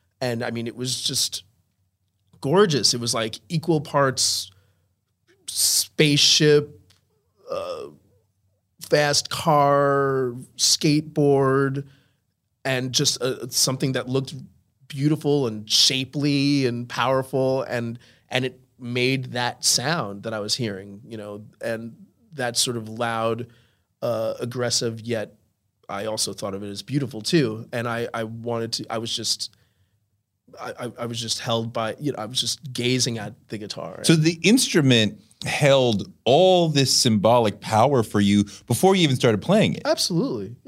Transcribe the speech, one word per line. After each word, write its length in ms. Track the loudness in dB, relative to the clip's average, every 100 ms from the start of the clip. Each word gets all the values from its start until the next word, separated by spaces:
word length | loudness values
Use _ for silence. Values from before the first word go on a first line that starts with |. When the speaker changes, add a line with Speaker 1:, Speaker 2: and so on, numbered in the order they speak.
| _ -8
Speaker 1:
and 240 | -4 -4
I 80 | -4
mean, 160 | -6 -8
it 80 | -8
was 260 | -6 -4
just 400 | -4 -4 -4 -6 -16 _ _ _ _ _ _ _ _ -10
gorgeous. 540 | 0 4 4 4 0
It 60 | -2
was, 120 | -2
like, 260 | -2 -4 -6 -6
equal 320 | -4 0 0
parts 720 | 0 0 0 0 -2 -2 -8 _ _ _ _ _ _ _ _ _ -12
spaceship, 1300 | -2 0 0 -2 2 2 4 4 6 6 6 4 -12 _ _ _ _ _ _ -10
uh, 360 | -8 -6 -8 -10 -16 _ _ _ _ _ _ _ _ -2
fast 400 | 2 2 0 -2
car, 1040 | -4 2 4 6 4 4 2 0 0 -2 -4 -14 -2
skateboard, 1300 | 0 2 4 2 0 2 4 4 4 2 0 -4 -10 _ _ _ _ _ _ _
and 280 | -4 -4 -2
just, 280 | -2 0 -2
uh, 260 | -4 -6 -6
something 440 | -2 -2 0 -2
that 160 | -4 -2
looked 260 | -4 -4 -12 -18 _ _ _ -16
beautiful 580 | -2 0 0 0 0 0
and 220 | -4 -2
shapely 960 | 2 2 0 -4 -2 0 2 2 2 0
and 220 | -2 -6
powerful, 720 | -2 0 0 0 0 0 0
and, 360 | -2 -4 -6 -8 _ _ -6
and 160 | -4
it 160 | -4 -8 _ _
made 540 | -8 -2 0 -2 -4
that 320 | -6 -6 -4
sound 600 | -2 0 -2 -4 -4 -8
that 100 | -8
I 60 | -8
was 140 | -4
hearing, 460 | -4 -4 -6 -12 -18 -16
you 100 | -14
know, 280 | -12 -14 -16 -10
and 360 | -8 -6 -8 -18 -20 _ _
that 220 | -8 -6 -2
sort 200 | -2 -4
of 120 | -8
loud, 580 | -6 -4 -2 -2 -4 -8 _ _ _ _ -10
uh, 320 | -6 -4 -4 -6
aggressive, 600 | -8 -4 -2 -2 -2 -6
yet 340 | -6 -6 -6 _ _ _ _ _ -12
I 180 | -8 -6
also 260 | -4 -6
thought 220 | -6 -8
of 80 | -8
it 60 | -10
as 140 | -12
beautiful 380 | -4 -4 -4 -6
too. 460 | 0 0 0 -4 -8
And 140 | -6 -4
I, 200 | -4 -4
I 120 | -6
wanted 480 | -8 -8 -6 -4 -4
to, 120 | -6 -6
I 80 | -6
was 160 | -6
just, 400 | -6 -4 -6 -6 _ _ _ _ _ _ _ _ _ _ -16
I, 120 | -14 -10 -12
I, 60 | -10
I 60 | -10
was 140 | -8
just 200 | -6 -6
held 320 | -2 -2 -2
by, 240 | -4 -6 -4
you 120 | -6
know, 60 | -6
I 80 | -6
was 140 | -4
just 320 | -4 -6 -8
gazing 460 | -4 0 2 0 -4
at 160 | -8 -14 -14
the 100 | -12
guitar. 420 | -12 -12 -12 -6
Speaker 2:
So 100 | 2 4
the 220 | 4 2
instrument 760 | 4 4 4 2 6 6 4 -2 _ -12
held 680 | -6 2 4 6 4 0 -4 -4
all 440 | 4 6 6 6 4
this 260 | 2 2
symbolic 680 | 2 2 4 6 6 4 -2
power 420 | -2 2 4 4
for 180 | 2 2
you 240 | 4 4 2 -4 -4
before 300 | 2 4 6
you 60 |
even 140 | 4 4
started 260 | 2 2
playing 320 | 2 4 4
it. 80 | 0
Speaker 1:
Absolutely. 720 | -2 -2 0 0 -2 -4 -8 -12